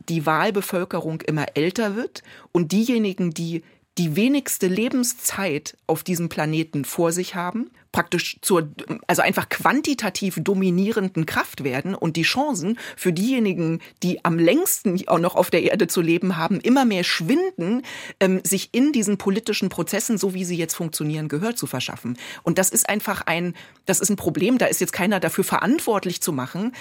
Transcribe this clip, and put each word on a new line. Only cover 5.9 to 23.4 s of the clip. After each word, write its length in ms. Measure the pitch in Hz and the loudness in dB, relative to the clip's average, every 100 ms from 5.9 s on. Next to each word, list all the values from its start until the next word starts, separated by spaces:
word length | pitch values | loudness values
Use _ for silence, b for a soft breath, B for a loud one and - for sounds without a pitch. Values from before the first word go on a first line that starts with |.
| 160 | -2
diesem 240 | - 175 170 | -2 -2 -2
Planeten 560 | - 151 160 160 147 | -2 0 0 -2 -4
vor 300 | 131 - 165 | -4 0 0
sich 220 | 165 185 175 | 0 -4 -6
haben, 360 | 175 220 330 b b | -6 -6 -8 b b
praktisch 460 | - - 175 - - | -4 0 -2 -2 -4
zur, 260 | - 180 156 - - - - | 2 2 2 -8 -10 -8 0
also 140 | 180 | 2
einfach 260 | 170 190 - | 2 2 -2
quantitativ 920 | - 165 247 311 269 214 - 196 170 | 0 2 2 0 -2 -2 -2 -4 -2
dominierenden 840 | 160 190 190 175 196 226 190 170 156 | 0 2 4 4 2 0 0 -2 -2
Kraft 380 | 240 - - | -2 -4 -4
werden 320 | 135 131 170 196 | -4 -2 -4 -2
und 220 | 165 165 | -2 0
die 60 | |
Chancen 540 | 156 - 294 247 170 233 B B | 0 0 0 0 -2 -4 B B
für 160 | 185 | 0
diejenigen, 680 | 165 220 262 214 175 160 165 B B | 2 2 2 2 2 0 -2 B B
die 220 | 180 - - | -2 0 0
am 120 | 165 | 4
längsten 640 | 165 269 381 - 208 180 - | 4 4 2 0 0 0 2
auch 120 | 170 | 2
noch 160 | 175 - | 2 2
auf 140 | 180 | 2
der 140 | 175 | 2
Erde 240 | - 208 202 | 2 2 0
zu 140 | - | 0
leben 340 | 165 165 185 165 | 2 2 0 -2
haben, 240 | 165 190 | -2 0
immer 240 | - 269 | 2 4
mehr 220 | 247 190 175 | 4 2 0
schwinden, 800 | - 165 285 381 370 170 247 B B B B | -2 0 2 0 -2 -2 -2 B B B B
ähm, 220 | 190 185 | 2 2
sich 300 | - 190 - | 0 -2 0
in 180 | 233 285 | 2 4
diesen 260 | 269 208 202 | 4 2 0
politischen 520 | - 196 247 208 190 | 0 0 0 -2 -2
Prozessen, 480 | - 165 208 - 214 | -2 -2 -2 0 0
so 160 | 202 | 0
wie 100 | 185 | -2
sie 140 | 175 170 | -4 -2
jetzt 180 | 165 - | -2 -4
funktionieren, 540 | 165 - 151 156 156 | -4 -2 -2 -2 -2
Gehör 260 | 156 220 233 | -2 -2 -4
zu 120 | 139 | -4
verschaffen. 500 | 127 - - 117 123 B B | -4 -6 -8 -8 -8 B B
Und 140 | - 170 | -2 2
das 120 | - | 2
ist 200 | - - | 2 0
einfach 320 | 208 - 196 - | 0 -2 -4 -2
ein, 260 | 165 | -2